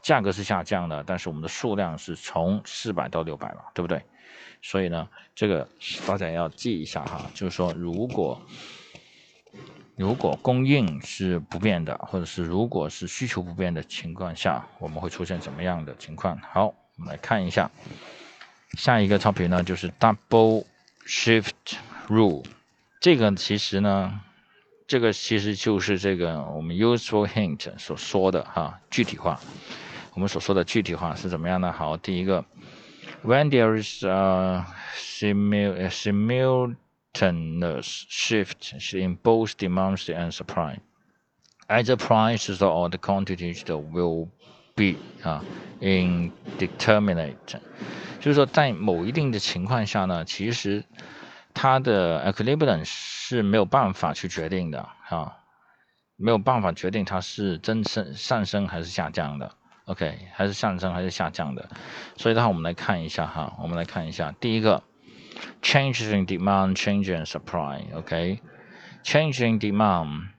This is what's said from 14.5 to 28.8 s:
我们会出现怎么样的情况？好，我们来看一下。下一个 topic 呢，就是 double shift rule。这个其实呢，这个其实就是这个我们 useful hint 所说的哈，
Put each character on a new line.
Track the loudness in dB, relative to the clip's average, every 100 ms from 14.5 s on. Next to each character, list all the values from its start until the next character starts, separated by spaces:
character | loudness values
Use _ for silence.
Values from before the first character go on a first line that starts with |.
| -2 -6 -12
我 | -10
们 | -8
会 | -8
出 | -8 -6
现 | -6
怎 | -8
么 | -6
样 | -4 -4
的 | -6 -14
情 | -16 -6
况？ | -4 -4 -4
好， | 0 0
我 | 0 _ -16
们 | -12
来 | -12
看 | -2 -2 0
一 |
下。 | 0 -2 -4 -18 -18 -18 -20 -20 -20 -20 _ _ -2
下 | 2 4
一 | 6
个 | 4
topic | 4 2 2
呢， | 2
就 | 2 -2
是 | -4 2
double | 4 4 _ 6 8 4 -2 _ _ _ -6
shift | -2 4 4 4 -8 -12 -14 -12 -18 0
rule。 | 6 6 4 -6 -20 _ _ _ _
这 | 4 6
个 | 6
其 | 2 0 -2
实 | 0 2
呢， | 2 2 0 -6 -12 _ _ _ _ _ _
这 | 2
个 | 2
其 | 0 0 0
实 | 2 -2
就 | 2 2
是 | 2 0
这 | 2 2
个 | 0 -2
我 | -6 -6
们 | -6 2
useful | 4 2 2 0 2
hint | 0 -2 -2 -10 -12
所 | -10 -8
说 | -2 2 4
的 | 2
哈， | -2 -4 -4 -8